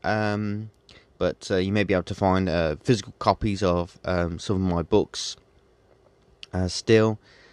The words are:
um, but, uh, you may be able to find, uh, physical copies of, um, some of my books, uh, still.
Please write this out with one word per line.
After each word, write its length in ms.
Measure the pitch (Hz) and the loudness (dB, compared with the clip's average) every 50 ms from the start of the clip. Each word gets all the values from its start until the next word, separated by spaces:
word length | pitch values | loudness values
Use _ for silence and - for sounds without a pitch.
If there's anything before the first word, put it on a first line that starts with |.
| - | -4
um, 640 | 95 107 107 107 104 104 104 107 104 101 107 110 107 - _ _ - - - _ _ _ | -4 -2 -2 -2 -2 -2 -2 -4 -4 -6 -8 -10 -12 -18 _ _ -20 -20 -20 _ _ _
but, 320 | - 92 87 - - - - | -2 -2 -2 -2 -4 -4 -2
uh, 60 | 101 | 0
you 160 | 92 92 98 | 0 0 2
may 120 | 104 107 101 | 2 0 2
be 100 | 92 95 | 2 2
able 100 | 90 87 | 0 0
to 120 | - 92 | -2 -4
find, 340 | - 101 92 92 95 95 90 | 0 2 2 4 2 2 0
uh, 260 | 80 87 82 78 76 - - | 0 0 0 0 -2 -2 0
physical 300 | - 123 98 - - - _ | 0 0 0 -2 -8 -14 _
copies 440 | - 110 95 - - 107 98 95 101 | 0 0 0 2 -2 -4 -2 0 0
of, 340 | 90 87 87 87 - - - - | 0 0 0 -2 -6 -10 -10 -6
um, 340 | - 90 87 87 85 85 80 | -4 -2 -2 -2 -2 -4 -6
some 180 | - - 101 | -4 -4 -2
of 160 | 92 95 92 85 | 0 0 0 0
my 80 | 85 | -2
books, 560 | 82 - 107 101 78 - - - - - - - _ _ _ _ _ _ _ _ _ _ _ _ _ _ _ _ _ _ _ _ - - - | 0 2 2 2 2 0 -4 -10 -10 -10 -12 -14 _ _ _ _ _ _ _ _ _ _ _ _ _ _ _ _ _ _ _ _ -16 -8 -4
uh, 140 | 90 92 | -4 -2
still. 520 | 90 - - - - 113 110 110 110 110 - _ - - - - - | -2 -4 -4 2 4 6 6 6 4 0 -4 _ -18 -20 -20 -20 -20